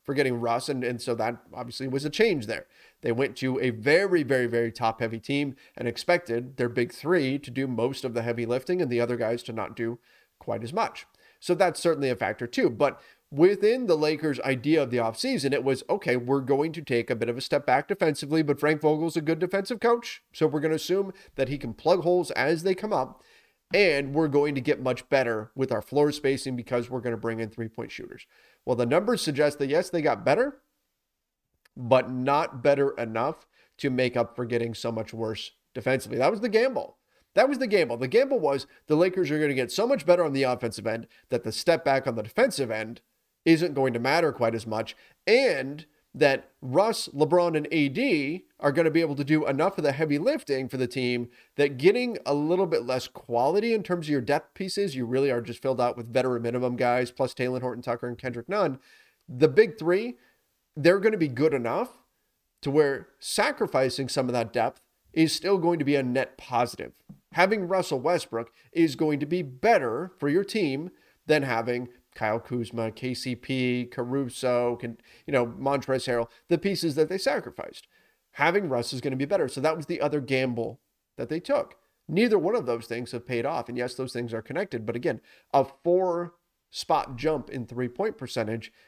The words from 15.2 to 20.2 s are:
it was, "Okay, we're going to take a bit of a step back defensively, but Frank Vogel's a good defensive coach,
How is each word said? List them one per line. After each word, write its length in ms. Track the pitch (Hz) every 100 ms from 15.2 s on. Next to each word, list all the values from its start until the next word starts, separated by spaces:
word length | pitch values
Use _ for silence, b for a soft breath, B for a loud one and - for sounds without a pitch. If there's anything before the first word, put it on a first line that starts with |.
| 262 247 135
it 100 | 135
was, 200 | 131 131 -
"Okay, 280 | 196 - 123
we're 240 | 120 139
going 300 | 131 139 160
to 80 | 160
take 280 | 147 120 113
a 60 | 117
bit 140 | 120
of 80 | 120
a 40 |
step 240 | - 147 135
back 220 | 139 -
defensively, 560 | 196 165 143 139 160
but 160 | 147 139
Frank 220 | 147 156
Vogel's 340 | 151 151 165 165
a 60 |
good 180 | 147 160
defensive 400 | 180 196 196 233
coach, 420 | 233 240 - -